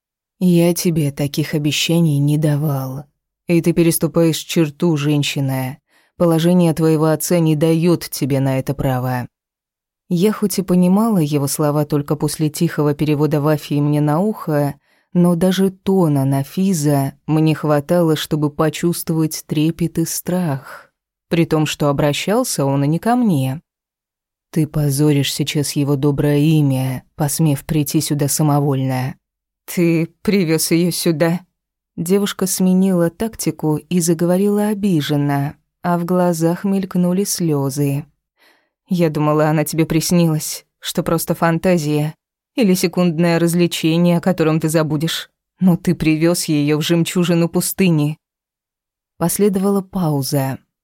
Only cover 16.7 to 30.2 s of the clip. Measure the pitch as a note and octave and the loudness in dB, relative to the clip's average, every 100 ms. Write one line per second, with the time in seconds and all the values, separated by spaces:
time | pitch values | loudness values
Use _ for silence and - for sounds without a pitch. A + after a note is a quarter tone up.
16.7 | F3+ D3 C#3+ C#3 - - D#3 D#3 D3+ D3+ | 0 0 0 -2 -6 -2 0 2 0 0
17.7 | D3 C#3+ F3 E3 D3+ - D3+ D3 D3 D#3+ | 0 2 2 2 0 -2 -2 -2 0 -2
18.7 | D3+ F3 E3 - D#3+ D#3+ - - D3+ D#3 | 0 -2 -2 -4 -2 -2 -4 -6 -2 -2
19.7 | D#3+ E3 D#3 E3 - - F3+ F3 C3+ - | -2 -4 -4 -4 -6 -4 -2 -2 -4 -8
20.7 | - - _ _ _ - F3 D#3+ D#3 D3+ | -20 -20 _ _ _ -4 0 0 0 0
21.7 | - D3+ C#3+ D3 C#3+ - G#3+ B3+ - C#3 | -2 -2 2 0 0 0 0 0 -2 0
22.7 | C#3 C#3+ E3 A3 B3 A#3 D#3 C3 C#3 - | 0 0 0 0 0 2 0 -2 -6 -12
23.7 | _ _ _ _ _ _ _ _ - D3+ | _ _ _ _ _ _ _ _ -4 -2
24.7 | D3+ D3 C3+ D3+ C#3+ C3+ - D3 D#3 C#3+ | -2 -2 0 2 2 0 -4 -4 -4 -4
25.7 | - C#3 C#3+ D3 C#3+ D3 D3 D3+ D#3 C#3+ | -2 -2 0 0 0 0 2 4 4 2
26.7 | C3 C3 B2+ - - D3 - D#3+ C#3 - | 0 -4 -6 -10 -6 -4 0 0 0 -2
27.7 | D#3 D3 D#3+ D3 D3 C#3+ - D#3 C#3+ C#3+ | -4 -2 -2 -2 -2 -2 0 2 2 0
28.7 | C3+ C3+ B2+ B2+ - _ _ _ _ - | -2 -2 -4 -6 -10 _ _ _ _ -10
29.7 | - E3+ E3 E3 _ | -2 0 0 -2 _